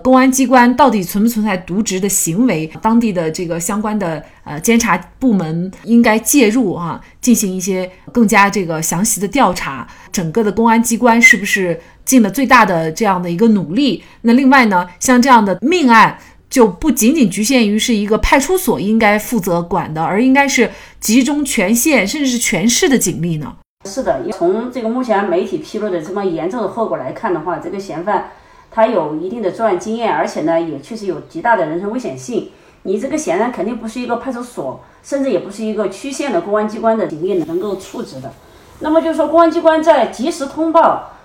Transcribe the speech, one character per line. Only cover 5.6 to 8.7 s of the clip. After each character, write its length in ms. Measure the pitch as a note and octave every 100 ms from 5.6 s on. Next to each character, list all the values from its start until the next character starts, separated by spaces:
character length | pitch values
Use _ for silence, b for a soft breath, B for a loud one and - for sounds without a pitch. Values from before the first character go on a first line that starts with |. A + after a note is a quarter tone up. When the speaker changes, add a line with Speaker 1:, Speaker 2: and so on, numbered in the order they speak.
| F#3 B
Speaker 1:
应 160 | - A#3
该 180 | A3 A3
介 300 | A3 D4 A#3
入 240 | A#3 G#3+
啊， 260 | D#3 E3+ C#3 b b
进 140 | -
行 200 | A#3 G3
一 60 | F#3
些 300 | F3+ F#3 F#3 b -
更 160 | A#3+ G#3+
加 220 | G#3+ G3
这 160 | G#3
个 160 | E3+